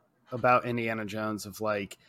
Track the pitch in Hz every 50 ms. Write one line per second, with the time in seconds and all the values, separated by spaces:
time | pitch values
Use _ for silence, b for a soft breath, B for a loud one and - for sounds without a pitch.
0 | _ _ _ _ _ - 127 120 110 123 123 120 - 120 120 120 113 113 113 110
1 | 107 98 104 107 110 110 107 101 - 104 95 - 110 107 107 101 101 95 - b
2 | b